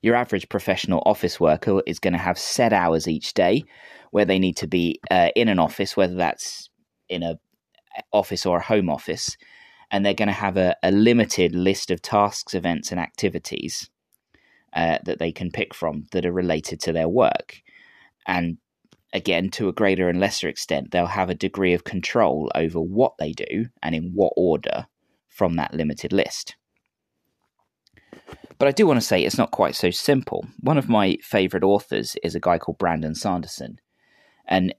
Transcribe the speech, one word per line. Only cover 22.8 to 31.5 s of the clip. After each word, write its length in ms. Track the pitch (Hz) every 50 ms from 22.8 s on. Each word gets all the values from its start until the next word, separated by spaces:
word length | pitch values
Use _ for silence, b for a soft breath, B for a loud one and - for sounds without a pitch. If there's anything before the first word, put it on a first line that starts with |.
what 360 | 80 87 95 107 131 - - -
they 140 | 80 76
do 380 | 82 - - - - 95 117 123 _ _
and 140 | - 82 82
in 180 | 80 82 90 87
what 200 | 101 95 - -
order 520 | - 87 90 78 73 - - - - - _ _ _ _ _ _ _ _ _
from 260 | _ - 101 87 82
that 180 | 82 73 - -
limited 380 | 78 80 76 73 - - -
list. 460 | - 98 82 - - - - - - _ _ _ _ _ _ _ _ _ _ _ _ _ _ _ _ _ _ _ _ _ _ _ _ _ _ _ _ B B B B B B B B B B B B _
But 80 | 139 139
I 40 |
do 140 | 135 - 220
wanna 140 | 170 143 120
say 240 | 113 - 117 95 67
it's 140 | 73 - -
not 140 | - -
quite 240 | - - 98 76 -
so 140 | - - 90
simple. 560 | 87 - - - - - - - - 50 - - - -
One 180 | - 123 160 143
of 120 | 131 107
my 280 | 117 107 101 95 87 - -
favourite 400 | - - 107 95 95